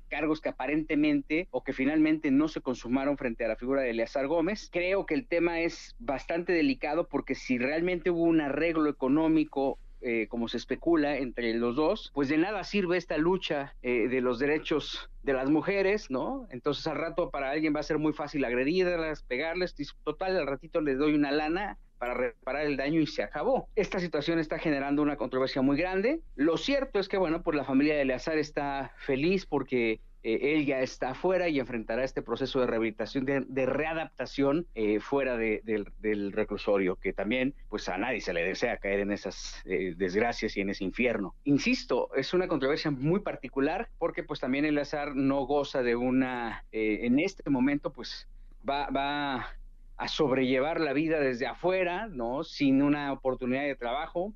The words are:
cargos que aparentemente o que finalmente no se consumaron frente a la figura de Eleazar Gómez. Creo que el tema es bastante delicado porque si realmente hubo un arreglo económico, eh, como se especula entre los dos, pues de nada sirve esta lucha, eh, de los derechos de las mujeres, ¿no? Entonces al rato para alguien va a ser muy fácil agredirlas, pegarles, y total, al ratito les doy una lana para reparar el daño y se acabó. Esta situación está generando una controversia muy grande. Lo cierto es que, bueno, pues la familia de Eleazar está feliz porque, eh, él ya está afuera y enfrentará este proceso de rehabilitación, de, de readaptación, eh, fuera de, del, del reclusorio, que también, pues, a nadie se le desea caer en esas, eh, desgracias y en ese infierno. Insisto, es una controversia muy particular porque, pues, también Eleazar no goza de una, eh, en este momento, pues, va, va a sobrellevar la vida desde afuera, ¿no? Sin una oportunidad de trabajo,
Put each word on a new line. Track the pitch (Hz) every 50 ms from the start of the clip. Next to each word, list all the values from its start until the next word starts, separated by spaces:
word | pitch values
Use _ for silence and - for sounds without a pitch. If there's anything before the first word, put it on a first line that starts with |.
| - -
cargos | 147 147 156 156 156 156
que | - -
aparentemente | - - 131 135 151 160 151 - 156 147 151 151 147 143 139 - 151 165 180 -
o | - 127 -
que | 139 135
finalmente | 131 131 143 156 156 151 156 156 156 156 147
no | 131 143 156 156
se | - -
consumaron | - 135 123 117 - 117 123 135 135 143 143 -
frente | 135 120 113 - 117
a | 110
la | 110
figura | - 123 127 139 139
de | 135 120
Eleazar | 117 113 113 - - 139 139 139
Gómez. | 165 170 156 185 214 208 - -
Creo | - 175 175 180 196 196 170
que | - 160
el | 139 - -
tema | 170 170 170 170 170 165
es | 170 165 165 - - - - -
bastante | - - 135 131 - - 165 170 175 190 180
delicado | 165 151 135 131 - - 147 151 170 170 -
porque | - 139 - - 131
si | - - - 127 120
realmente | 127 135 151 165 170 180 180 170 - 185
hubo | 170 165 170
un | 165 165 160
arreglo | 147 135 135 143 160 170 160 160 151 147
económico, | 139 - 131 127 139 156 160 160 160 156 151 - - 139 135 135 - - - - - -
eh, | - 123 117 113 107 107
como | 120 117 117 113
se | 127 117
especula | - - 131 127 - 170 170 156 143 143 147 131
entre | 139 123 - 120 120 113 113
los | 117 117 120 120
dos, | 147 156 156 - - - - -
pues | 143 147 131
de | 156 156
nada | 170 202 214 190 165
sirve | - - 208 185 165 180 180
esta | 170 - 170 151
lucha, | 160 175 190 175 - - 160 143 139 - - -
eh, | - 123 123 117 107 127
de | 127 131
los | 123 127 123 120
derechos | 143 143 156 156 156 - 165 143 - - - - - - - - -
de | 143 135
las | 127 135 139
mujeres, | 156 156 - - 202 196 190 190 208 214 - -
¿no? | 131 127 156 220 262 277 247 -
Entonces | 131 120 - 151 139 - -
al | 160 147 143
rato | 156 165 160 - 170 -
para | - 143 139 131
alguien | 147 156 156 156 147
va | 151
a | 147
ser | - 156 147
muy | 151 156 147
fácil | - 151 139 - 143 131
agredirlas, | 117 123 123 131 143 175 185 180 180 175 165 160 156 151 - -
pegarles, | - 123 127 156 165 165 180 180 170 - -
y | 143 - - - -
total, | 156 151 - 190 190 190 180
al | 147
ratito | 131 139 135 - 156 - 165
les | 156 143 131 131
doy | 151 151 151
una | 147 147 139
lana | 143 151 151 156 170 190 208 190 - - - - _ -
para | 120 123 123
reparar | 123 127 120 - _ - 131 131 147 151
el | 147 143 131
daño | 135 147 165 160
y | 151 147
se | - - 104
acabó. | 101 - 147 165 233 269 202 - - -
Esta | 214 190 208 - 190
situación | 180 165 - 147 139 170 170 165
está | 156 - 175 151
generando | - 165 143 139 139 143 143 147
una | 147 147 143
controversia | - - 123 135 131 135 131 - 139
muy | 131 139 143 143
grande. | 175 185 190 190 196 254 320 330 - - -
Lo | 127 285 - - -
cierto | - - 277 277 262 269 - 202
es | 190 -
que, | - 190
bueno, | 185 156 165 170
pues | - 170 151
la | 143 131
familia | 139 131 135 147 151 151
de | 147
Eleazar | 139 131 127 123 - 165 160 156
está | 147 151 - 156 143 143 139 139 135 - - -
feliz | - - 135 131 147 175 196 180 -
porque, | - 147 135 139 - 131 123 117 113 110 - - - - - -
eh, | 113 113 - 123 143 156
él | 156 147
ya | 143 135 131
está | 131 127 - - 135 127
afuera | 127 - - 180 190 175 180 175
y | 151 139
enfrentará | 123 117 123 113 107 - 113 123 135
este | 131 - 143
proceso | - 110 117 117 135 123 - 131
de | 123 117
rehabilitación, | 117 110 113 113 104 - 110 - - 139 127
de, | 135 139 135 - -
de | 131 135 131
readaptación, | 127 120 135 156 160 165 160 156 156 - - 123 - - 139 139 139 143 175 170 - -
eh, | 117 107 104 107 104
fuera | - - 139 139 131 131 123 113
de, | 113 110 107 101 -
del, | 110 107 107 98 - - -
del | - 107 107 101 101 98 92
reclusorio, | 107 104 - 104 98 - 110 101 98 95 87 92 -
que | - 95 -
también, | - 98 104 123 127 127 139 143 - - -
pues, | 107 101 - 95
a | 90 92
nadie | 110 131 123 98
se | - 98 90
le | 85 85
desea | 95 90 - 123 120 104 -
caer | - 98 98 101
en | 98 101 104
esas, | 95 - 95 - - - - - - -
eh, | - 92 90 92 90 82
desgracias | 87 95 90 90 107 117 117 113 - 113 104 - 104
y |
en | 98 98
ese | 95 - 98
infierno. | 92 - - 123 120 113 104 98 87 - - -
Insisto, | 143 143 135 - 233 254 254 - - 143 117 - - -
es | 135 139 - -
una | 180 185 -
controversia | 165 139 131 135 156 160 - 156
muy | 143 123 135 156 180 202
particular | - 165 139 - - 123 - 135 139 151 170 208 233 - - -
porque, | 165 165 - 175 160
pues, | - 147 -
también | 147 127 131 139 151
Eleazar | 156 151 143 143 - 156 147 143 147 135
no | 139 135 135 135 139 135
goza | 123 147 147 139 - - 139 123
de | 120 117
una, | 120 123 127 127 131 131 127 127 120 120 113 107 - - - -
eh, | 110 110 107 104 85 117
en | 120 123 143
este | 175 196 - - - 156
momento, | 139 151 127 143 143 147 - 170 -
pues, | 123 110 - - - - - - - - - - - - -
va, | 139 143 143 -
va | 131 139 139 143 147 147 147 139 131 120 110 - - - - - - - - - -
a | - - -
sobrellevar | - - 156 127 131 131 131 127 135 127 135 156 170 165
la | 160 143
vida | 131 147 165 156 160 151
desde | 143 131 127 117 131 120
afuera, | 117 - - 175 185 190 180 170 180 190 226 220
¿no? | 160 123 117 117 127 147 165
Sin | - - - 147 135 135 135
una | 143 143 147 147 143 139
oportunidad | 135 135 - 131 127 127 127 123 127 135 143
de | 143 135
trabajo, | - 120 117 123 147 160 - - 175 185 220 208